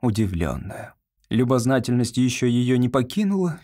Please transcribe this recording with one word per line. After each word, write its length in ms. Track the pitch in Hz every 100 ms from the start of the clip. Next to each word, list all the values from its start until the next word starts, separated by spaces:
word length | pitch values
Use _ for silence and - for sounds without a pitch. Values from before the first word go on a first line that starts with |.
удивлённая. 920 | 123 104 104 87 82 65 95 - - _ _ _ -
Любознательность 880 | 117 127 127 120 131 123 123 120 -
ещё 280 | 127 123 123
её 300 | 120 123 127
не 140 | 123
покинула, 720 | 131 127 - 202 196 180 151